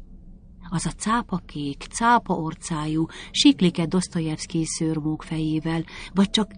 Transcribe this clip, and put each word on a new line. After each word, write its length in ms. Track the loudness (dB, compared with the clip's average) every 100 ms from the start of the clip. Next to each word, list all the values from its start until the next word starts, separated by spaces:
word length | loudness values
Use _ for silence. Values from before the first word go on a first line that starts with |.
| -18 -18 -18 -20 -20 -18 -6
Az 180 | -4 -4
a 40 |
cápakék, 960 | -4 -2 -2 -2 -6 -6 -6 -6 -6 -8
cápa 440 | 0 4 4 2
orcájú, 720 | -2 -2 -6 -6 -4 0 0 -2 -4 -6
siklik-e 560 | 6 6 8 4 4 0
Dosztojevszkij 760 | 0 0 -2 -2 -4 -4 -2
szőrmók 580 | -2 0 0 0 -2 -4
fejével, 600 | -4 -2 0 0 0 -2 -4 -10 -2
vagy 160 | 2 4
csak 200 | 2 0